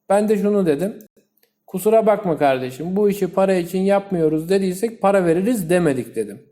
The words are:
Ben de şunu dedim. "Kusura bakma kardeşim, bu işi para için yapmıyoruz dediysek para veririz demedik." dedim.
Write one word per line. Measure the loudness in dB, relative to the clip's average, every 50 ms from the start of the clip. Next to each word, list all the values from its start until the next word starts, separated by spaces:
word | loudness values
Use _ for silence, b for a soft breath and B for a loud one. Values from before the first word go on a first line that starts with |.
| _ 0
Ben | 0 2 2 2
de | 0 0
şunu | 0 0 0 0 2
dedim. | 0 0 0 -2 -6 -8 -10 -20 -20 _ _ _ _ _ _ _ _ _ _ _
"Kusura | _ -8 -4 0 2 4 4 4
bakma | 4 2 0 0 -2 -2 2
kardeşim, | 2 2 2 0 -2 -6 -8 -8 -8 -4 -2
bu | 0 0 0
işi | 0 -2 -4
para | -4 -2 0 0 2 0
için | 0 -2 -4 -4 -2
yapmıyoruz | 0 2 0 0 0 -2 -2 0 0 0 0 0 -2 0
dediysek | 0 0 0 -2 -4 -4 -6 -6 -4 0
para | 0 2 2 4 4
veririz | 2 2 2 2 0 -2 -2 0 0
demedik." | 2 2 2 2 0 -2 -4 -8 -6
dedim. | -6 -6 -6 -8 -18 -20 _